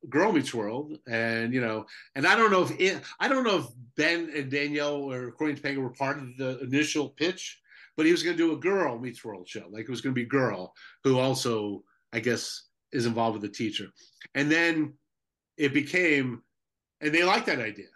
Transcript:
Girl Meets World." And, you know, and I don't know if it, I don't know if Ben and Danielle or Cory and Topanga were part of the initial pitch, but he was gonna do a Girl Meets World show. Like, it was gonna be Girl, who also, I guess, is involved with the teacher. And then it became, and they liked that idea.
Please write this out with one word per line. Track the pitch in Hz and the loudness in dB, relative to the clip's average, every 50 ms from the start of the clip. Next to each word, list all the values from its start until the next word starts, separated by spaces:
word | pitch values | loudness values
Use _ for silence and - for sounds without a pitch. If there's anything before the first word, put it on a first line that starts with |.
| - 143 | -14 0
Girl | 120 143 180 226 196 | 2 4 4 6 4
Meets | 151 127 - - | 2 2 0 -4
World." | 117 107 104 113 131 151 151 151 - _ | -4 -4 -4 -4 -6 -8 -8 -12 -16 _
And, | 127 117 113 113 113 113 113 113 117 127 | -4 -2 0 0 0 0 0 0 0 0
you | 131 | 0
know, | 123 113 110 110 110 - - - - - _ | 0 0 -2 -4 -6 -10 -16 -20 -20 -12 _
and | 135 139 | 0 4
I | 180 202 | 4 6
don't | 233 226 214 | 6 6 6
know | 196 185 175 | 6 4 4
if | 131 151 127 | 2 0 0
it, | 180 190 185 143 - - - _ | 0 0 0 -2 -10 -14 -8 _
I | 180 240 | -2 0
don't | 269 262 254 | 0 2 2
know | 233 202 170 | 2 0 0
if | 139 123 - - 120 - _ | -2 -4 -14 -20 -20 -14 _
Ben | - 151 165 170 170 170 156 139 | 0 0 2 2 0 -2 -4 -6
and | 147 139 131 | -6 -6 -4
Danielle | 135 143 143 147 147 147 147 147 147 143 139 139 | -2 -2 -2 -2 -2 -2 -2 -2 -2 -2 -4 -6
or | 127 127 127 120 | -6 -6 -8 -10
Cory | 117 - 156 151 | -6 -2 -2 -2
and | 143 131 | -2 -2
Topanga | - 143 139 | -4 -4 -4
were | 135 131 123 | -2 -4 -6
part | 131 - 135 135 143 | -4 -4 -2 -2 -2
of | 147 135 123 123 | -4 -8 -14 -8
the | 127 135 131 127 127 | -6 -4 -4 -4 -6
initial | 139 127 131 143 151 147 - 156 143 131 | -6 0 2 2 2 2 0 -2 -2 -4
pitch, | _ - 151 175 185 - - - - _ _ _ - - - - _ | _ -2 -2 -2 -2 -4 -10 -14 -14 _ _ _ -20 -20 -20 -14 _
but | - 160 | 2 6
he | 160 | 6
was | 175 160 | 6 6
gonna | 160 170 170 | 4 0 2
do | 156 165 165 156 | 2 2 2 2
a | |
Girl | 135 123 180 196 196 175 139 120 113 | 2 0 0 2 2 2 0 -2 -4
Meets | 127 127 113 - - | -8 -10 -10 -10 -12
World | 120 104 92 90 | -12 -12 -12 -12
show. | - - 110 87 87 | -12 -12 -12 -12 -12
Like, | 101 110 113 | -12 -12 -8
it | 120 | -6
was | 123 117 | -8 -4
gonna | - 135 131 | -4 -2 -2
be | 123 120 | -2 -2
Girl, | 117 135 139 131 117 101 92 92 - _ - - - - _ _ | 0 2 2 2 2 0 -4 -8 -12 _ -20 -20 -20 -20 _ _
who | 135 131 | 2 4
also, | 127 127 135 127 127 - 127 117 110 104 104 101 98 - _ _ _ _ _ - | 4 4 2 2 0 0 0 0 0 -2 -4 -6 -8 -10 _ _ _ _ _ -8
I | 117 | -2
guess, | 113 123 117 110 - - - - - _ _ _ _ _ | 0 0 0 0 -2 -8 -10 -12 -14 _ _ _ _ _
is | - 139 117 | -4 -2 0
involved | 117 113 117 113 113 107 | 0 0 2 0 0 0
with | 107 101 101 | -2 -6 -8
the | 101 | -6
teacher. | - 120 107 101 - 101 92 _ _ - _ _ _ - - _ | -4 -6 -4 -4 -6 -8 -10 _ _ -20 _ _ _ -20 -8 _
And | 131 143 147 | -2 2 2
then | 156 165 170 170 160 160 151 139 135 _ _ _ _ _ _ _ _ _ _ _ _ | 2 4 4 2 2 0 -2 -2 -4 _ _ _ _ _ _ _ _ _ _ _ _
it | - 147 143 135 | -2 -2 2 2
became, | 151 139 - - 180 180 165 151 139 135 127 117 110 _ _ _ _ _ _ _ _ _ _ _ _ | 0 -2 0 0 2 4 4 4 2 2 0 -4 -8 _ _ _ _ _ _ _ _ _ _ _ _
and | 151 151 151 | -4 2 2
they | 165 175 | 4 4
liked | 180 202 240 233 | 6 4 2 2
that | - 160 131 | 0 -2 -2
idea. | 117 107 107 104 95 - _ | -2 -6 -8 -10 -16 -20 _